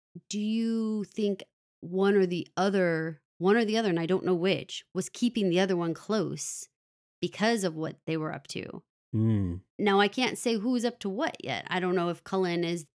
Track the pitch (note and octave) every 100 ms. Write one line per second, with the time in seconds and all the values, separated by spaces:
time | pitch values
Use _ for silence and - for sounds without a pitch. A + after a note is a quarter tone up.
0 | _ F3 - G#3 G#3+ A3+ A3+ A3+ A3 G#3+
1 | G3 - G3+ G3 - _ _ _ E3 F#3
2 | G3 G3+ F#3 F3 - - F#3+ G3 F3 E3
3 | D#3+ D#3 _ - F3 A3+ G#3+ A3 A3 E3+
4 | E3 F#3 - F3+ F#3 D#3+ - - - F#3
5 | F#3 - A#3+ A#3 G3 E3+ F#3+ F3+ E3 D#3
6 | - G#3+ D#3 D3 - - - _ _ _
7 | _ _ F3 - G#3+ A#3 F#3+ D#3+ D#3 -
8 | - D#3+ D#3 D#3 - - - - - _
9 | _ A2 A2 G#2+ F#2 F2+ - - G#3 G3
10 | G3+ - B3+ - A#3+ A3+ A3 B3 A#3 A#3+
11 | G3+ G3 D#4+ - - G#2+ - F3+ F3+ F3+
12 | F3 E3+ - F#3+ F3+ E3+ E3+ E3+ D3